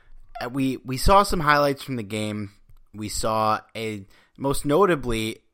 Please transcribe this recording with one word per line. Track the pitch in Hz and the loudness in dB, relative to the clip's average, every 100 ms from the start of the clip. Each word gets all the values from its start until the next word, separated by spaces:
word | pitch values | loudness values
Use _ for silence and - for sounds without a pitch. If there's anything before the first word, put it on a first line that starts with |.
| - - - - | -20 -20 -16 -12
uh, | 123 | -8
we, | 135 131 123 123 | -2 -2 -4 -8
we | 131 | 0
saw | - 196 | 6 6
some | 196 180 | 6 0
highlights | 147 147 143 135 | 2 4 2 0
from | - 123 | -6 -8
the | |
game. | 98 107 107 104 101 _ - - _ | -6 -6 -4 -6 -10 _ -20 -20 _
We | 104 107 | -12 -8
saw | - 113 110 110 107 - 110 | -4 -2 0 2 0 -4 -10
a, | 113 104 95 _ _ - | -8 -8 -14 _ _ -6
most | 139 135 143 | -2 0 2
notably | 151 196 151 123 110 110 - _ | 4 4 2 -2 -2 -4 -8 _